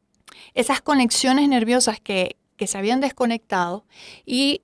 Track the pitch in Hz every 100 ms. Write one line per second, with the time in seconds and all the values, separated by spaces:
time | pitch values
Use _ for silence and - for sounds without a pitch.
0 | _ _ - - - - 233 269 - 285
1 | 240 - 262 262 285 262 226 247 254 208
2 | - 196 180 - _ _ 190 196 202 254
3 | 269 - 240 233 - 190 175 190 _ -
4 | - - - 247 277 285